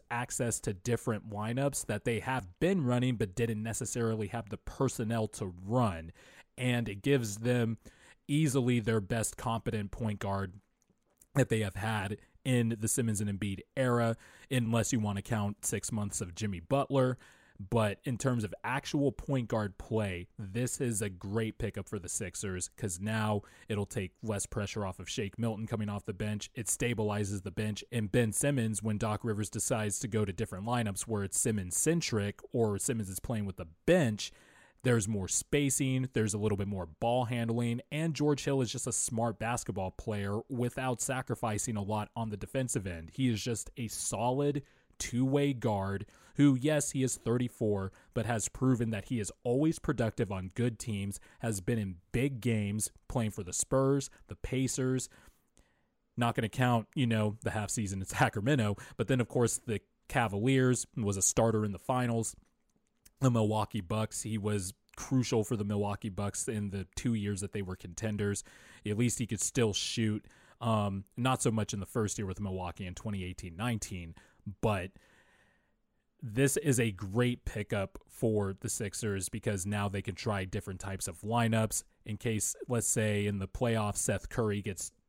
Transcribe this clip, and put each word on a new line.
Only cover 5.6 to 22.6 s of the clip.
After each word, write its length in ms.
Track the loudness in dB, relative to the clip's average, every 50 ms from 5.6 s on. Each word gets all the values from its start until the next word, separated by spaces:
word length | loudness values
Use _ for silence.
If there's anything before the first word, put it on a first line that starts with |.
| -4
run. 480 | 0 2 4 4 2 0 -4 -10 -12 -16 -18 -20 -20 -20 -20 -20 _ -8
And 300 | -2 0 0 2 0 0
it 140 | -2 -4 -2
gives 380 | 2 4 4 4 4 0 -4 -2
them 380 | 0 2 4 4 4 2 0 -4 -8 -20 -20 -20 -20 -20 -20 _ _
easily 540 | 0 2 4 4 4 4 4 4 4 4 4
their 220 | 4 2 2 2
best 340 | 2 0 -2 0 -2 -2 -4
competent 560 | -4 -4 -2 -2 -2 -2 -2 -2 -2 -4 -4
point 280 | -6 -4 -2 -2 -2 -2
guard 340 | -2 -2 0 0 -2 -4 -6 -12 _ _ _ _ _ _ _ _ _ _ _ _ -10 _ 2
that 160 | 4 4 4
they 100 | 4 2
have 160 | 0 0 -2
had 420 | -2 -2 0 0 0 -2 -2 -6 -8 -12 _ _ -6 0
in 320 | 2 4 4 4 2 0 0
the 80 | 0
Simmons 340 | 0 2 2 2 0 0 0
and 180 | 0 -2 -2 -2
Embiid 220 | -2 -4 -4 -6 -8 _ -2
era, 400 | 0 2 4 4 4 4 2 0 -2 -6 -20 -20 -16 -6 -2
unless 420 | 0 2 2 4 4 2 2 2 2
you 60 | 2
want 160 | 2 2 0
to 80 | -2 -2
count 420 | 0 0 0 0 0 -2 -2 -4
six 260 | -2 -2 -2 -2 -2
months 300 | -2 -2 -2 -2 -2 -4
of 140 | -6 -6 -6
Jimmy 240 | -4 -4 -4 -4 -4
Butler. 580 | -2 0 2 2 2 2 2 4 4 4 2 -2 -8 -20 -20 -20 _ _ -16 -14 -6 0
But 280 | 2 4 4 2 0 -2 -4
in 160 | -4 -2 0
terms 240 | 0 2 2 2 0
of 100 | -2 -6 -6 -6
actual 480 | -4 -4 -4 -4 -2 0 2 2 2
point 360 | 0 -2 -2 0 0 0 0
guard 320 | 0 0 0 0 -2 -4 -8
play, 480 | -6 -2 0 0 0 0 -2 -6 -8 -10 _
this 420 | -12 -10 -6 -4 -2 -2 -2 -2 -2
is 220 | -2 -2 0 0
a 80 | -2 -4
great 480 | -6 -6 -6 -2 -2 0 0 -2 -4
pickup 320 | -4 -4 -4 -4 -6 -8 -6
for 80 | -8
the 100 | -8 -6
Sixers 640 | -6 -6 -4 -4 -6 -6 -6 -6 -4 -4 -4